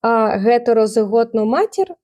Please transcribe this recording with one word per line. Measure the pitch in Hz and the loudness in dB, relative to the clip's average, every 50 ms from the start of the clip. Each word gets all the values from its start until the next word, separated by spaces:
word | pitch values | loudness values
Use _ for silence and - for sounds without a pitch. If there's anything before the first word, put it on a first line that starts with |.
а | - 226 233 226 220 | 0 0 0 0 0
гетерозиготну | 214 - 202 190 220 240 240 240 240 233 220 220 214 220 233 214 202 208 233 233 233 233 226 214 | 0 -2 0 0 2 2 2 2 0 2 2 2 0 0 -2 -2 0 0 0 0 0 -2 -4 -2
матір | 214 240 311 403 427 - - 381 - 349 _ | 0 0 0 -2 -2 -2 -4 -4 -4 -4 _